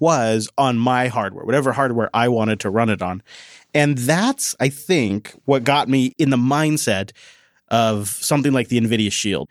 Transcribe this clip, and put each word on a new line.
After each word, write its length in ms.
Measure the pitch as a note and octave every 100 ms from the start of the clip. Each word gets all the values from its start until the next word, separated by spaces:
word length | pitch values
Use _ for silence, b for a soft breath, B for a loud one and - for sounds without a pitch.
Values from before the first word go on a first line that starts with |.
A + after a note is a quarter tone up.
was 480 | D#3+ D3 A2+ A2 G#2+ -
on 200 | C3+ A#2
my 300 | B2 B2 B2+
hardware, 360 | A2+ G2 F#2+
whatever 280 | G2 C#3 C3
hardware 380 | B2 C3+ A#2 G#2+
I 160 | A#2 B2
wanted 320 | A#2 A2 G#2+
to 100 | G#2
run 180 | G#2+ A2+
it 120 | G2
on. 200 | F2+ F#2 B B B B B
And 260 | D3 D3 C3
that's, 580 | B2 E3+ A#3+ C4+ - -
I 100 | C3+
think, 640 | - - F3 G#2+ G2+ - -
what 200 | - C3+
got 240 | A#2+ C#3+ B2+
me 260 | C3+ B2+ -
in 120 | C#3+
the 60 | B2+
mindset 760 | B2+ D3 D#3 D3+ - F#2+ G2 b b b b b -
of 380 | A#2 A2+ G#2+ G2+
something 440 | - - D3 C#3
like 160 | C3 A2+
the 120 | A#2+
NVIDIA 300 | A2+ A2+ G#2
Shield, 380 | - G#2 F2 -